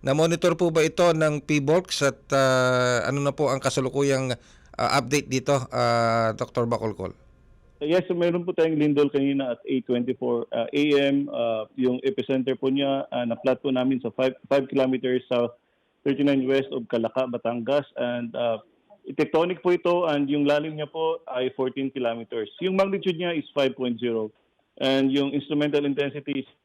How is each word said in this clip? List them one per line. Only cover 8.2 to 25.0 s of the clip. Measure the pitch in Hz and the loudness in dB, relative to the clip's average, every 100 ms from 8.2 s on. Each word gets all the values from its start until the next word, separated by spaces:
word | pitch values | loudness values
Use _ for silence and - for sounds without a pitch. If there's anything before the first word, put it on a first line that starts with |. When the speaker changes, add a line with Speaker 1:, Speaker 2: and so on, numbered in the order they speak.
| 175 175 | 0 0
Speaker 2:
po | 175 | -4
tayong | 175 160 156 | 0 2 2
lindol | 151 147 143 | 2 4 2
kanina | 143 139 139 135 117 | 2 0 0 -2 -6
at | |
eight | - 131 120 | -4 -4 0
twenty-four, | 123 123 123 123 120 - | -2 0 -2 -2 -2 -2
ah, | 120 117 | -4 -2
A | 147 147 143 | 0 2 4
M. | 139 139 143 | 4 2 -2
Ah, | 123 117 110 107 - | -2 -2 -2 -6 -2
yung | 127 123 | 0 0
epicenter | 135 131 123 135 127 131 | -2 -4 -2 -2 0 -2
po | 135 | 0
niya, | 135 139 135 - | 0 0 -2 -4
ah, | 123 | -4
na-plot | 120 117 135 127 | -4 -2 0 0
po | 143 | 0
namin | 127 127 131 | 0 0 0
sa | 120 | -4
five, | - 131 131 | -2 -2 -2
five | - 139 139 | 0 0 2
kilometers | 135 131 131 127 127 | 0 0 0 0 -2
south | - 123 120 - _ _ _ _ | 0 -2 -2 -4 _ _ _ _
thirty-nine | 143 135 143 139 | -4 0 2 2
west | 131 135 135 | 2 0 0
of | 139 | -8
Calaca, | 113 120 113 135 | -4 -2 -2 -2
Batangas. | 131 120 113 120 113 143 143 - | -4 -4 -4 -4 -2 -2 -2 -6
And, | 123 120 120 120 | -4 -4 -6 -4
ah, | 120 110 - _ _ - - 135 | -2 -2 -8 _ _ -20 -12 -4
tectonic | 147 160 175 180 | 0 2 0 0
po | 180 | 0
ito | 175 175 175 | 0 2 2
and | 170 147 143 | 2 0 0
yung | 147 | 2
lalim | 143 147 156 156 | 2 2 0 -8
niya | 147 | -8
po | 160 160 165 - | -4 -2 -2 -6
ay | 127 127 - | -4 -4 -2
fourteen | 131 131 135 | -4 -2 -6
kilometers. | 135 120 117 113 117 104 - | -2 -4 -4 -8 -8 -8 -6
Yung | 180 190 | -4 0
magnitude | 196 190 185 165 | 0 0 -2 -2
niya | 175 | -2
is | 165 - - | -4 -4 0
five | 135 | 0
point | 123 127 117 | 0 -4 -2
zero. | 120 113 107 _ _ _ _ - | -2 -2 -4 _ _ _ _ -4
And | 135 135 | 0 2